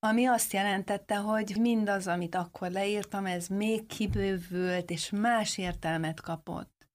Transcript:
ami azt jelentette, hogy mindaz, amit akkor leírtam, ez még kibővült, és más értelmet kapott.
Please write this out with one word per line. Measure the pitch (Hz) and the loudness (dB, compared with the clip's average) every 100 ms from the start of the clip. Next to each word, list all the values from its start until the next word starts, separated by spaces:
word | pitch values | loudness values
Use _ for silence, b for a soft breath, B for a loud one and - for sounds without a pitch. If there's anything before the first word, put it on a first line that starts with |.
| 220 | 4
ami | 226 254 | 4 4
azt | 240 - | 4 2
jelentette, | 196 202 196 190 202 - 202 | 0 2 0 0 -4 0 -2
hogy | 208 214 214 202 | 2 0 0 2
mindaz, | 233 226 208 196 190 | 4 4 4 0 0
amit | 175 175 | -2 0
akkor | 185 170 - 180 | -4 -4 -6 -4
leírtam, | 185 196 208 202 202 196 | -2 0 0 -2 -4 -2
ez | 175 175 | -2 -2
még | 196 214 220 220 | 0 2 0 -2
kibővült, | - 208 208 196 190 175 180 185 180 180 | -4 0 2 0 0 -2 -2 0 0 -2
és | 170 - | -6 -4
más | 202 233 233 214 - | 0 2 2 0 -2
értelmet | 180 175 160 160 160 156 | -4 -4 -2 -2 -2 -4
kapott. | - 160 - 160 - _ _ | -8 -8 -6 -10 -10 _ _